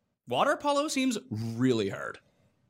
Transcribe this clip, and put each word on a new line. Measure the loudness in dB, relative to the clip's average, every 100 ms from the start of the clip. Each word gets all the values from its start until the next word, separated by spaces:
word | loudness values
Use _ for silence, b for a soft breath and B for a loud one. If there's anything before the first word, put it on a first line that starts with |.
| _ _ -2
Water | 0 2 2
polo | 0 0 0
seems | 0 0 -2 -6
really | -6 -4 2 2 4 0
hard. | -4 -10 -12 _ _ _ _